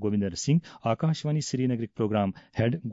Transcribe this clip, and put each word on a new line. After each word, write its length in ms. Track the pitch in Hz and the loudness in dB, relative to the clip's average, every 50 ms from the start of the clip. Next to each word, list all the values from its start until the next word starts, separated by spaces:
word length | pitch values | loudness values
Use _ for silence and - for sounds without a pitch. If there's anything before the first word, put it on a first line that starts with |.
گوویندر 320 | 104 104 104 101 98 95 85 | 0 0 2 2 0 0 -2
سنگھ، 240 | - - 139 151 170 - - - - | -2 0 2 2 2 2 -2 -10 -4
آکاش 440 | - 113 117 - - 160 156 - - | -2 -2 0 0 0 -2 -2 -2 -2
وانی 140 | 151 151 156 | -2 -2 -2
سری 260 | 143 - - 127 131 | -2 -2 -2 0 0
نگرٕکۍ 280 | 127 123 113 117 - - | 0 0 -2 -4 -6 -2
program 340 | - 113 101 107 104 101 95 - - - _ - - | -2 0 2 2 2 2 0 -2 -6 -14 _ -2 0
ہیڈ 220 | 113 120 143 165 - 113 | 2 2 0 -2 -4 -4